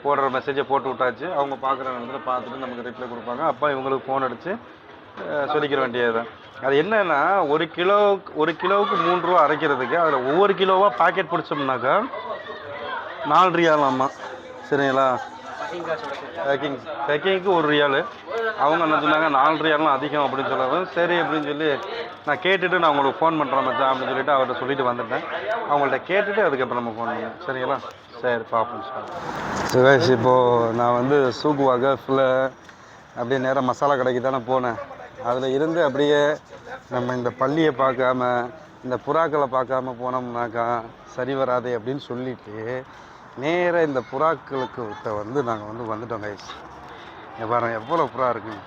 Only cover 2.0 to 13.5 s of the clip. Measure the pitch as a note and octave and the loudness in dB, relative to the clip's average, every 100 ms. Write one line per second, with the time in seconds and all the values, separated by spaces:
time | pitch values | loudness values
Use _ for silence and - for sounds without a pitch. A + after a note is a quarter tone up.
2 | A#2+ C3+ C3 B2+ B2 C3 C3 A#2+ A#2+ A#2+ | -8 -8 -4 -4 -4 -10 -10 -8 -10 -10
3 | B2+ A#2 A2+ A#2+ D#3+ C#3+ D3 C3+ C3+ C3+ | -10 -10 -8 -2 -2 0 0 0 0 -2
4 | C3 C3+ C3 A#2+ E3+ A3+ - - - - | -2 -2 -2 -4 -8 -8 -10 -20 -20 -20
5 | - - E3+ D3+ C#3 D3 D3 C#3 C3 A#2+ | -20 -12 -6 -4 0 0 0 0 0 2
6 | A#2+ A2+ A#2 - - - B2+ C#3 F3 A3 | 2 2 -4 -12 -20 -6 2 2 4 2
7 | F#3+ C#3+ D#3 G3 D#3+ D3+ E3 E3+ F3 G3+ | 2 2 4 2 2 2 0 0 2 6
8 | G#3 G3 - D3+ D#3+ D#3+ F#3 G3+ G#3 G3+ | 6 2 -2 0 0 0 2 2 2 2
9 | E3+ F3+ E3 F3+ D3 D3+ D#3 C#3 B2+ D#3+ | 2 2 4 4 4 4 2 0 0 2
10 | D#3+ C#3 B2+ D#3 G3+ F3+ F#3+ F#3 G3+ G3+ | 2 2 2 4 4 4 4 6 4 4
11 | E3 F3 F#3 E3+ D3 D3+ C#3 B2+ B2 F3 | 2 2 -2 -2 -2 -2 0 0 2 2
12 | C4 - - - - - - - - - | 0 -8 -8 -10 -10 -14 -12 -10 -8 -10
13 | - - D3 D3+ F#3 | -10 -8 2 6 6